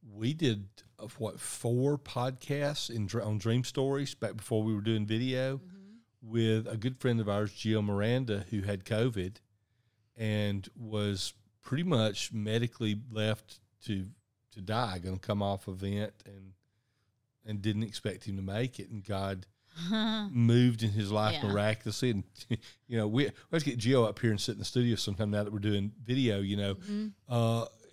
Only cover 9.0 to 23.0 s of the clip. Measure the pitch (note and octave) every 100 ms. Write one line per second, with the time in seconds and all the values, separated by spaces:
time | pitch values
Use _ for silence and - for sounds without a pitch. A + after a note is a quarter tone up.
9 | B2 A2 F2+ G#2+ _ _ _ _ _ _
10 | _ - A2 G#2 G#2 G2 F#2+ - A2+ G#2+
11 | G#2 G2 - - _ _ - C3 F3+ C3
12 | A2 G2 - A2+ G#2 A2+ A#2 - A2 G#2
13 | B2 G#2+ G#2+ G#2+ - - _ _ - G2
14 | F#2+ - _ _ _ - F#2 A2 A#2 F#2
15 | F2+ F#2 - G2+ G2+ G2 - F#2 G2 G2+
16 | G#2 - - G2 F#2+ F#2 _ _ _ _
17 | _ _ _ _ A2 G#2 G#2 G#2 A2 -
18 | G#2 F#2+ - G2 F#2+ G2+ B2+ - - A2
19 | F#2+ G2 F#2+ F#2+ - _ _ D#3+ E3+ A3
20 | A3 A2 G#2+ B2 A#2 A#2+ B2 A2+ A2 G#2
21 | G2+ G#2+ G#2+ G#2+ G#2+ G2+ G#2+ G#2+ A2+ -
22 | B2+ G#2 - - - A2+ - - _ A#2